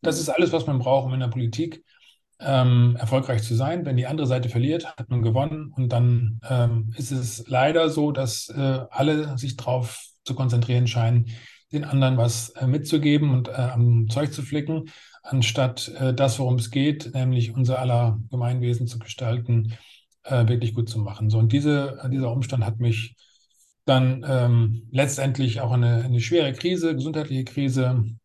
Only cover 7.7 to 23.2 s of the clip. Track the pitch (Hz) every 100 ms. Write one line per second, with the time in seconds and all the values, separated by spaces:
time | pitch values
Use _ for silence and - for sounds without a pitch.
7.7 | 165 160 151 147 139 131 - - 139 135
8.7 | 131 123 - 151 151 151 127 131 - -
9.7 | 127 120 - - _ - 135 127 120 117
10.7 | 123 123 120 113 120 113 113 - - _
11.7 | 151 147 135 131 127 117 - - - 127
12.7 | 147 147 160 151 147 147 127 120 - 123
13.7 | 123 120 117 110 120 147 147 131 151 147
14.7 | 160 160 - - - - 135 117 - 127
15.7 | 120 - - 131 127 139 117 127 123 110
16.7 | 135 143 147 117 131 127 127 113 117 123
17.7 | 131 127 120 120 110 110 123 120 127 120
18.7 | 117 117 117 - - 123 120 117 117 113
19.7 | 113 - - _ _ - 127 113 120 113
20.7 | 120 113 110 101 101 110 110 113 139 147
21.7 | 147 139 - 131 131 131 135 120 127 107
22.7 | 110 120 110 113 -